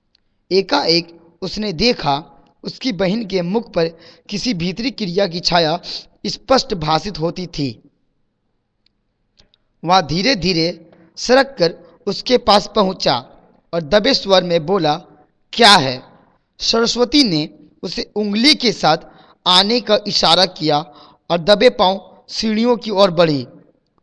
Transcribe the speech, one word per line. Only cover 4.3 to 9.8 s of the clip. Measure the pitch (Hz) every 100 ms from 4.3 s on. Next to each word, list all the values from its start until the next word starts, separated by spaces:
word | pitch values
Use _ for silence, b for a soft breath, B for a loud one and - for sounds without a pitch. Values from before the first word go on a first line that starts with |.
| 202 247
भीतरी | 175 175 185 247
क्रिया | 214 190 180 196
की | 170
छाया | - 175 156 175 B B B _ 208
स्पष्ट | - - 254 -
भासित | 190 156 160 208 151
होती | 165 175 175
थी। | - 135 110 _ _ _ _ _ _ _ _ _ _ _ _ _ _ _ _ _ _ _ _